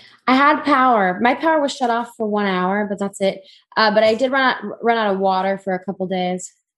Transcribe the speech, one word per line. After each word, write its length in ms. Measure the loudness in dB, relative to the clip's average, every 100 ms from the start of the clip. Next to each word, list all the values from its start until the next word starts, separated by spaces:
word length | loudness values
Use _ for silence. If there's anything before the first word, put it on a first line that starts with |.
| -20 _ 0
I 80 | 4
had 260 | 4 2
power. 560 | 2 2 4 4 2 2
My 140 | 0
power 260 | 2 2 2
was 160 | 0 -2
shut 140 | -2
off 220 | -2 -6 -8
for 120 | -4
one 180 | -2 0
hour, 400 | 0 0 -2 -4
but 120 | -6
that's 200 | -8 -2
it. 200 | -4 -4 -14 -20 _ 0
Uh, 160 | 2
but 120 | 4
I 100 | 2
did 180 | 2 0
run 120 | 0 0 -2
out, 280 | -8 -4
run 140 | -2 0
out 160 | 0 0
of 40 |
water 380 | 0 0 -2 -4
for 160 | -4
a 100 | -6
couple 220 | -6 -8 -6
days. 480 | -2 -2 -4 -8 _ _